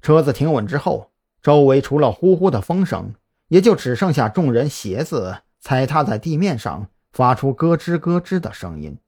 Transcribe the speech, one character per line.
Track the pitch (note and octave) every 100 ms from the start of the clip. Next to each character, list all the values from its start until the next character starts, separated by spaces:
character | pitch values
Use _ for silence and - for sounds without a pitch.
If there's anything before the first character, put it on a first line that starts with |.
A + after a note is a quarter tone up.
车 | - D#3
子 | C#3+
停 | - D3+
稳 | C#3+ G#2+
之 | C#3+
后， | F3+ A#2 - _ _ _
周 | - D3
围 | C#3 C3+
除 | - C#3+
了 | C3+
呼 | G#2 F#3 F3
呼 | F#3+
的 | A2
风 | - F3 F#3
声， | F2 G2 G#2+ _ _ _
也 | F3
就 | G#3
只 | G3 B2+
剩 | A#2+ F#3+
下 | C#3+ A2
众 | F#3 D3+
人 | A#2 C#3+
鞋 | - G#2 F#2+
子 | D#3+ D3 F#2 F#2 _ _
踩 | - C3 C3
踏 | D3+
在 | C#3+ G#2+
地 | E3 D3+
面 | G3 C3
上 | G#2+ D#2 G2+ _ _
发 | - B2+
出 | B2+ C#3
咯 | B2+ D#3+ E3
吱 | - E3+
咯 | E3+ F3
吱 | F3 F#3
的 | E3
声 | - F2+ D#2
音。 | D2+ D2